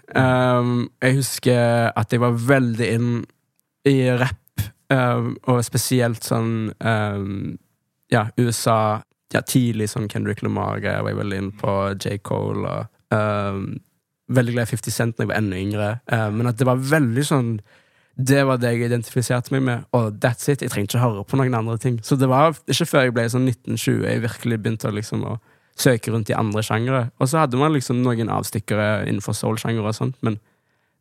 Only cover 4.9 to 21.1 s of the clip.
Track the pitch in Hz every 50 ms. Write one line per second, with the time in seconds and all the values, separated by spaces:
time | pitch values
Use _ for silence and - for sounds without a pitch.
4.9 | 139 131 127 123 120 120 117 120 113 - - - 123 123 113 - - 120 - -
5.9 | 131 127 120 117 117 113 - - 120 117 113 113 113 113 110 104 104 - - 110
6.9 | 113 107 107 104 101 101 98 101 98 98 95 - - - - _ _ _ _ _
7.9 | _ _ _ _ 127 117 107 113 - - 123 120 110 - - 131 113 110 110 107
8.9 | 107 107 - _ _ _ _ _ - 113 107 - - 131 123 120 107 110 107 104
9.9 | - - 107 104 - 113 107 104 107 - - 107 104 98 98 98 104 104 101 101
10.9 | 98 104 104 104 104 101 107 101 98 98 98 98 104 104 - 104 98 98 98 98
11.9 | 101 95 - 101 104 104 - - - 104 104 104 104 104 98 90 90 101 107 -
12.9 | - _ _ _ 110 107 107 107 104 101 101 101 98 98 98 104 107 - - _
13.9 | _ _ _ _ _ _ _ - 123 127 120 117 120 123 117 - - 110 - -
14.9 | - - 117 117 113 - 117 101 - 107 110 101 92 92 98 101 104 104 104 104
15.9 | 113 120 - - 120 113 110 107 104 110 120 120 117 107 131 127 127 131 131 135
16.9 | 151 160 143 117 113 127 147 147 156 135 120 117 113 104 - _ _ _ _ _
17.9 | _ _ _ _ _ - 131 127 135 139 139 135 131 120 123 120 117 117 117 120
18.9 | 120 120 113 - - 131 117 - 127 123 - - 139 135 135 127 120 117 - -
19.9 | - 120 113 107 104 - - 127 117 - - - 143 131 - 120 - 104 101 101
20.9 | - 120 127 120